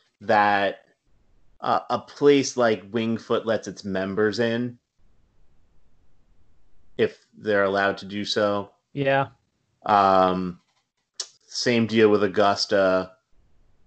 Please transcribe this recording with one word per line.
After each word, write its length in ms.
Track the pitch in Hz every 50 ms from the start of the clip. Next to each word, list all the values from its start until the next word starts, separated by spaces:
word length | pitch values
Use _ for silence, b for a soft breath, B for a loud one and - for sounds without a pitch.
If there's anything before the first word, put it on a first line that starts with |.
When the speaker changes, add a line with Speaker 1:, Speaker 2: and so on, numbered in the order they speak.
| b b b -
Speaker 1:
that, 600 | 101 101 110 104 104 104 101 98 98 95 - - _ _ _ _ _ _ _ _ _ _ _ _ _ _ _ _
uh, 200 | - - 120 - - -
a 80 | 123 110
place 580 | - - - - 143 147 143 139 127 - -
like 280 | 123 120 113 110 92 98 98
Winged 300 | 107 117 113 113 113 107
Foot 240 | - - 120 107 107
lets 220 | 113 110 104 - 104
its 160 | 90 - -
members 540 | 101 95 92 95 98 95 104 107 107 98 113
in, 400 | 117 117 113 120 123 123 120 - _ _ _ _ _ - _ _ _ _ _ _ - - _ _ _ _ _ - - - - _ _ - - - _ _ _ - - - - - - - - - - - - -
if 260 | 113 - - - _ _ _ -
they're 260 | 104 107 104 98 98
allowed 340 | 98 98 98 98 98 95 -
to 60 | 98
do 200 | 95 101 104 98
so. 460 | - - 110 104 101 101 101 98 - _ _ _ _
Speaker 2:
Yeah. 360 | - 139 139 135 135 139 135 - - _ _ _ _ _ _ _ _ _ -
Speaker 1:
Um, 720 | - 107 101 98 98 95 92 92 92 92 92 92 90 87 - _ _ _ _ _ _ _ _ _ _ _ - - - _ _ _
same 400 | - - - - 127 120 117 113
deal 220 | 107 110 110 110 107
with 140 | 104 98 104
Augusta. 880 | 98 87 104 101 101 101 - - - 107 98 95 92 92 92 92 - - _ _ _ _ _ _ _ _ _ _ _ _ _ _